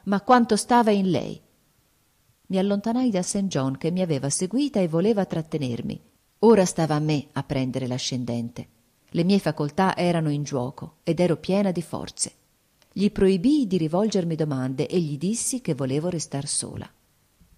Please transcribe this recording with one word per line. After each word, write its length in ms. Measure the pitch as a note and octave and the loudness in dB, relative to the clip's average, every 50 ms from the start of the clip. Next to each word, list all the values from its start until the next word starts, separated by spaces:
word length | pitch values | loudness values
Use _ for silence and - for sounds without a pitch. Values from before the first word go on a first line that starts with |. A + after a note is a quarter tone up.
| - | -6
ma 180 | G3 G3 G3 | -2 -2 0
quanto 340 | - - B3+ B3 A#3+ - A3 | 4 6 6 6 6 4 2
stava 360 | G3+ - - A#3+ A#3+ A#3 A3 | 0 2 2 4 4 4 4
in 180 | G#3 G3+ F#3+ F#3+ | 4 2 2 2
lei." 320 | E3 B2 - - - - _ _ _ _ _ _ _ _ _ _ _ _ _ _ _ _ _ _ _ _ _ - | 0 0 -2 -4 -10 -12 _ _ _ _ _ _ _ _ _ _ _ _ _ _ _ _ _ _ _ _ _ -4
Mi 100 | F#3+ F#3+ | -2 0
allontanai 520 | F#3+ G3+ G3+ G3+ G3+ A3+ A3+ B3 C4 B3+ | 0 0 0 0 -2 -2 -2 0 0 0
da 120 | G3+ F3+ | 0 0
Saint 280 | F#3 - - G3+ G3 F#3+ | -2 -2 -2 -2 -2 -2
John, 280 | - D3 C3 C3+ C3+ C3 | 0 0 -2 -2 -2 -2
che 140 | - D#3+ | -2 -2
mi 100 | F3 F#3 | 0 0
aveva 280 | F#3 E3+ D3+ C3+ C3 C#3 | 0 0 0 -2 -2 -2
seguita 500 | C#3+ - F#3+ F3+ G#3 C4 D4 C#4 - G#3+ | -2 -2 -2 -2 -2 0 -2 0 0 0
e 80 | F#3 E3+ | 0 0
voleva 380 | D#3 E3 F3+ G#3+ A#3 G3+ F#3 | 2 2 2 2 2 2 0
trattenermi. 760 | - - E3 D#3+ - - D3+ C#3+ B2+ A#2 - - - - - - _ _ _ _ _ _ _ | -2 -2 -6 -6 -4 -4 -4 -4 -4 -4 -6 -6 -6 -8 -10 -12 _ _ _ _ _ _ _
Ora 260 | - A3+ A3+ G3+ F#3 | 6 6 8 8 6
stava 300 | F#3 - - E3 D3 D#3 | 4 2 0 0 0 0
a 40 | D3+ | 0
me 280 | D3+ D3+ D3+ C#3+ - - | 0 0 0 0 -2 -4
a 120 | - C#3 C#3 | -6 -8 -6
prendere 440 | - C#3 C3 C3 C3 B2 C3 C3 A#2+ | -4 -2 -2 -2 -2 -4 -4 -4 -4
l'ascendente. 800 | B2+ C3 - - C#3 B2+ B2 A#2+ A#2 A#2+ A#2 A#2 - - C3 - _ _ _ _ _ _ _ _ | -4 -6 -4 -4 -4 -4 -4 -4 -4 -4 -6 -8 -10 -12 -16 -16 _ _ _ _ _ _ _ _
Le 140 | - E3 E3+ | -2 0 2
mie 160 | F#3 G3+ G3 | 4 2 2
facoltà 560 | - - - - D3+ C#3+ - - F#3+ F#3+ - | 2 0 -2 -2 -4 -4 0 0 0 0 0
erano 340 | - F3 F3 E3+ E3+ D#3+ D3+ | 0 0 0 0 0 0 0
in 140 | D3 D3 D3 | -2 -2 -4
giuoco 540 | C3+ D3 C3 B2 B2+ - - - - - _ _ | -4 -4 -4 -4 -4 -8 -10 -14 -18 -18 _ _
ed 160 | - E3 D3+ | -2 0 2
ero 180 | F3 F3 E3 D#3 | 2 2 2 0
piena 340 | - - F#3 G3+ G#3 G3 | -2 0 0 2 2 0
di 100 | F3 F3 | 0 -2
forze. 520 | E3+ - - - - - - - - - - _ _ _ _ _ _ _ _ _ _ _ | -4 -6 -8 -10 -10 -10 -8 -8 -8 -8 -8 _ _ _ _ _ _ _ _ _ _ _
Gli 200 | - - G3 G3+ | -2 0 0 0
proibii 540 | - - G3+ F#3+ G3 F#3 E3 B3+ D4+ D4+ C4 | 2 4 4 4 4 4 4 4 4 4 2
di 120 | F#3+ F3+ F3+ | 2 0 0
rivolgermi 580 | D#3+ D#3 D#3+ F3+ G#3+ A3+ G3+ G3 E3+ E3+ D#3+ | 0 0 0 0 0 0 0 0 0 0 -2
domande 520 | D3+ D#3+ D3+ C#3 C3 B2+ C3 C3+ C3 D3 - | -2 -2 -2 -2 -2 -2 -2 -2 -4 -4 -2
e 120 | - F#3 | 0 0
gli 180 | E3+ D3 D3 C3+ | 0 -2 -2 -4
dissi 440 | D3+ F#3 A3+ A#3 - - - B3 | -4 -4 -2 -2 -4 -4 -6 -4
che 120 | - - D#3+ | -4 -4 -4
volevo 360 | B2+ C#3 B2+ C3 D3 D#3 F3+ | -2 -2 -2 -2 -2 -2 -2
restar 380 | F3+ D#3+ - - - C#3 C#3+ D3 | -4 -4 -6 -6 -6 -6 -6 -4
sola. 440 | - - - F#2 - G#2 G2 - _ _ _ _ _ _ _ _ _ _ _ _ _ | -4 -6 -6 -6 -8 -12 -12 -14 _ _ _ _ _ _ _ _ _ _ _ _ _